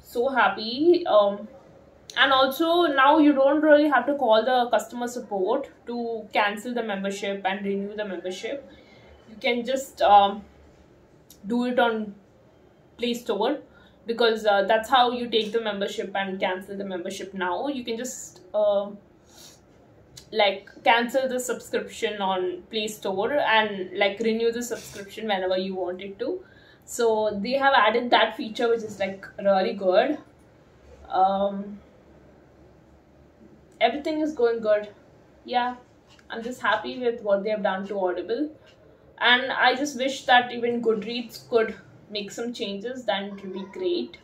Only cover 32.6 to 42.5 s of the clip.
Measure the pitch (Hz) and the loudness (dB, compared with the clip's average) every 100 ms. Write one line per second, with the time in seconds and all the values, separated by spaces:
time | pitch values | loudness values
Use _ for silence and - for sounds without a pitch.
32.6 | - - _ _ _ _ - _ - - | -20 -20 _ _ _ _ -20 _ -20 -20
33.6 | _ - 233 - 330 311 302 - 240 233 | _ -2 -2 -2 -6 -4 -4 -2 -2 0
34.6 | 208 208 208 - _ _ _ _ - 240 | 0 -2 -2 -16 _ _ _ _ -6 -2
35.6 | 247 247 - _ _ - _ 226 226 247 | -2 -6 -18 _ _ -20 _ -12 -10 -6
36.6 | 226 220 247 254 247 226 202 196 202 214 | -2 -2 -4 -4 -4 -2 0 0 0 -2
37.6 | 196 190 196 202 180 175 - 240 302 - | -2 -4 -6 -4 -2 -4 -4 -4 -4 -8
38.6 | - _ - _ - - 233 247 262 - | -20 _ -20 _ -20 0 4 4 2 2
39.6 | 247 254 294 233 262 - - 247 240 240 | 2 2 -4 -4 -6 -4 4 4 4 -4
40.6 | 240 240 226 202 202 240 233 - - 240 | -2 0 0 0 -2 -8 -8 -14 0 2
41.6 | 220 - - - - 208 196 - 240 | 2 -4 -18 -20 -12 -10 -10 -8 -8